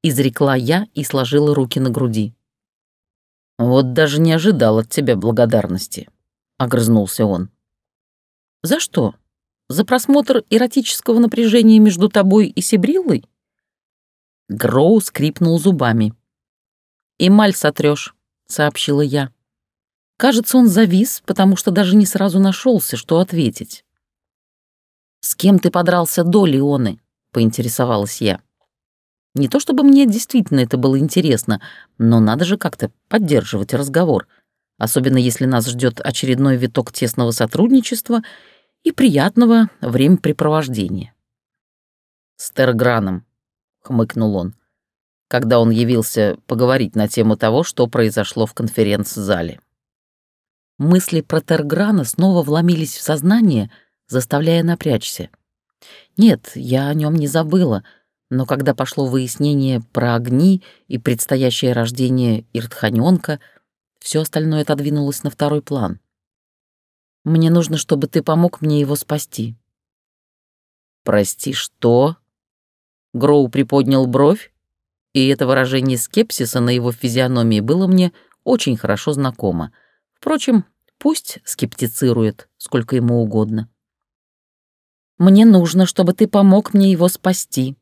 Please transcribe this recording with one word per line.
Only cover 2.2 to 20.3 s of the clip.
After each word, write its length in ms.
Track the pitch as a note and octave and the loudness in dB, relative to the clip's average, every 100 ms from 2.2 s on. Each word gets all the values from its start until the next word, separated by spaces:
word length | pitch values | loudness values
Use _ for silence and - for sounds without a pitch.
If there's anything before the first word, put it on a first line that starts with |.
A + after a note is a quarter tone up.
| G#2+ _ _ _ _ _ _ _ _ _ _ _ _ _ | -4 _ _ _ _ _ _ _ _ _ _ _ _ _
«Вот 360 | A#2 B2+ C3 | 2 2 2
даже 260 | B2 D#3 D3 | 2 0 2
не 120 | E3 | 2
ожидал 480 | D#3+ F3 E3+ A2+ A2 | 2 2 2 2 2
от 100 | A2+ | 0
тебя 260 | - B2 A2 | -4 0 0
благодарности», 960 | G#2 A2+ A#2 A#2 F#2+ F2+ - - - _ _ _ _ _ | 0 2 2 2 0 -6 -8 -14 -18 _ _ _ _ _
огрызнулся 680 | B2+ B2 A2+ A2+ G2 - G#2+ | -2 0 2 2 0 -2 -2
он. 240 | F2+ F#2 _ _ _ _ _ _ _ _ _ _ _ | -2 -6 _ _ _ _ _ _ _ _ _ _ _
«За 160 | E3 D4+ | -4 -4
что? 360 | - - A2+ - _ _ _ _ _ | -2 -2 -4 -6 _ _ _ _ _
За 160 | C#3+ G#3+ | -4 0
просмотр 580 | B3+ - C#4 - B3 - | 0 2 0 2 -2 0
эротического 680 | A3 A#3+ C4+ A#3 - - A3+ | 0 0 -2 -4 -6 0 2
напряжения 600 | A#3 - A#3 A3+ A3 A3 | 2 2 2 6 8 8
между 300 | G#3+ F3 G#3 | 6 4 0
тобой 380 | G#3 F#3+ G3+ G#3 | 2 4 4 2
и 140 | - | -2
Сибриллой?» 640 | F3+ G#3+ F#3+ F4 F4 D3 _ _ _ _ _ _ _ _ _ _ _ _ _ | -2 0 2 0 0 -2 _ _ _ _ _ _ _ _ _ _ _ _ _
Гроу 500 | G#2 B2 A#2+ D#3+ A3 | -4 -2 2 4 2
скрипнул 580 | - - D3 - E3+ E3 | 0 -4 -4 0 0 2
зубами. 560 | D#3+ E3+ B2 A2+ G#2+ A2+ _ _ _ _ _ _ _ _ _ _ | 0 0 0 0 0 -4 _ _ _ _ _ _ _ _ _ _
«Эмаль 380 | F3+ G#3 G#3 F#3+ | 4 4 4 2
сотрешь», 580 | D3+ - D3 D3 - _ _ _ _ | -2 0 0 0 -6 _ _ _ _
сообщила 560 | - D3 C#3+ - C#3+ | -2 -2 -2 -2 0
я. 300 | D3 C#3+ C3+ _ _ _ _ _ _ _ _ _ | 0 -2 -4 _ _ _ _ _ _ _ _ _
Кажется, 400 | C4 | 0